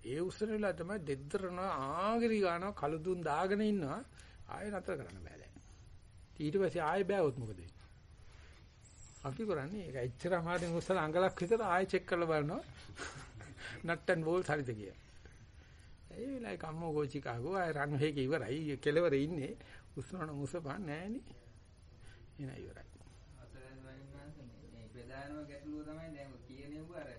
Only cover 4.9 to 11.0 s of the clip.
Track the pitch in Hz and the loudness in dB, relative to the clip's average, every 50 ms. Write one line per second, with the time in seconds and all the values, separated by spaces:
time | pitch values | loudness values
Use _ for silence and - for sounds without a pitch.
4.9 | 185 143 120 104 98 95 82 76 - - - - - - - - - - - - | -2 -2 -4 -8 -10 -10 -12 -12 -12 -14 -16 -16 -18 -18 -18 -18 -18 -18 -18 -18
5.9 | - - - - - - - - - - 151 151 156 196 190 165 - 175 160 151 | -18 -18 -18 -18 -20 -20 -20 -18 -8 -2 -2 2 4 6 4 4 4 4 4 4
6.9 | 165 202 196 175 202 196 170 143 127 131 117 107 101 87 85 87 - - - - | 4 4 4 4 6 6 6 4 4 2 -4 -6 -6 -8 -10 -14 -14 -16 -18 -18
7.9 | - - - - - - - - - - - - - - - - - - - - | -18 -20 -20 -20 -20 -18 -18 -18 -18 -18 -18 -18 -18 -18 -20 -20 -20 -20 -20 -20
8.9 | - - - - - - - 139 131 143 226 208 185 151 135 151 202 - 156 156 | -18 -18 -18 -16 -16 -8 -6 -6 -4 -2 0 0 2 0 0 -2 -4 -6 -6 -4
9.9 | 131 135 120 127 123 - - 175 185 175 165 170 175 180 175 175 165 170 160 - | -4 -2 -2 -2 -4 -2 0 2 2 2 2 2 2 2 2 2 0 0 4 4
10.9 | 190 185 | 4 4